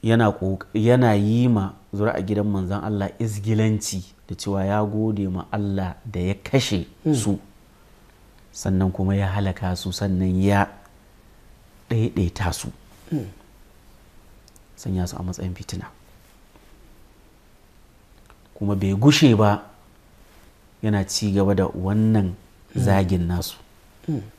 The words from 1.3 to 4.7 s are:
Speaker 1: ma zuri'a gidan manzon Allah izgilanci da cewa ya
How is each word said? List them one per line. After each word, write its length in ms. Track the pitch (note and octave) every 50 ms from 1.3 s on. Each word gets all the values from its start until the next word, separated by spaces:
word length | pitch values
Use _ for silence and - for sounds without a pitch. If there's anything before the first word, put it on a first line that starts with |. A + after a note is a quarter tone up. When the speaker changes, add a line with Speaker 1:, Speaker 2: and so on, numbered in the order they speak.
| A2 A#2+ B2
Speaker 1:
ma 260 | B2 A#2 G#2 F#2 F#2+ - - - _ -
zuri'a 240 | G2+ G#2 A2+ - - G2
gidan 240 | F#2+ G#2 G#2 G#2 G#2+
manzon 320 | G2+ G2 F#2 F2 G2 G2+ -
Allah 260 | G#2 G#2+ G2+ G2+ G2 - -
izgilanci 800 | A#2 A2 G#2 G2+ G2+ A2 A2 G#2+ A2 A2 A2 G#2 - - - F#2+ F2+ - - _ -
da 60 | - F#2+
cewa 300 | - - G2+ G2+ G2 F#2+
ya 160 | G2